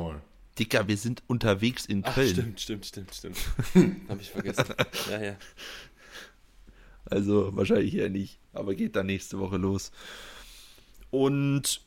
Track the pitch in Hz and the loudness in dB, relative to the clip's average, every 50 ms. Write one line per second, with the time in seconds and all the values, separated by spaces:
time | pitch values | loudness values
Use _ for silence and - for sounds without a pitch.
0 | 85 82 78 73 - - - - - - _ - 117 - - 117 107 95 107 101 | -4 -6 -6 -10 -14 -18 -20 -20 -20 -10 _ -4 -2 2 2 2 2 2 0 0
1 | - 117 123 - - - 123 117 - 113 101 95 110 120 127 - - - 107 98 | 0 -2 -4 -4 -4 -2 -2 2 4 4 4 4 4 2 0 -2 -4 -2 0 0
2 | 95 131 127 127 135 123 90 90 113 113 98 - - - 110 101 95 - - 104 | 0 2 2 4 4 4 4 2 0 -2 -4 -8 -8 -8 -8 -8 -10 -12 -12 -12
3 | 95 - - - - - 90 - - - - - 123 - - 185 165 185 190 - | -12 -12 -12 -12 -12 -8 -6 -2 -2 0 0 0 0 6 8 8 8 8 4 -2
4 | - - 104 98 - - - - - 98 - - 123 - - - 104 - - - | -6 -8 -8 -8 -8 -8 -8 -6 -4 -2 0 0 0 0 0 -2 -2 -2 -4 -6
5 | - - 101 107 107 101 101 98 - - - - - - - - - - - - | -6 -4 -4 -4 -4 -4 -6 -8 -14 -20 -18 -16 -16 -14 -14 -16 -18 -20 -20 -20
6 | - - - - - - - _ _ _ _ - - - - - - - - - | -20 -20 -18 -18 -18 -18 -20 _ _ _ _ -20 -20 -20 -20 -20 -20 -20 -20 -20
7 | - - - 98 101 98 104 104 92 101 104 107 98 - 226 220 - 101 - - | -8 -2 0 0 2 4 4 4 4 4 2 0 2 4 4 4 4 2 2 0
8 | - 95 95 98 98 - - - _ _ - - 104 101 98 - 233 220 - 101 | 0 0 -2 -2 -4 -6 -10 -16 _ _ -10 -6 -4 -4 -2 -2 -2 0 0 0
9 | 92 95 98 92 - - - 98 95 95 98 92 92 95 98 95 - - - - | 0 0 -2 -2 -4 -6 -6 -4 -2 -2 0 2 2 2 2 0 -2 -6 -12 -16
10 | - - - - - - - - - - - - - - - - - - - - | -18 -16 -16 -16 -16 -16 -18 -18 -18 -18 -20 -20 -20 -20 -20 -20 -20 -20 -20 -20
11 | - - - 135 135 139 139 139 139 139 139 143 135 - - - - | -8 -4 0 2 4 4 4 4 2 2 2 2 0 -2 -4 -4 -8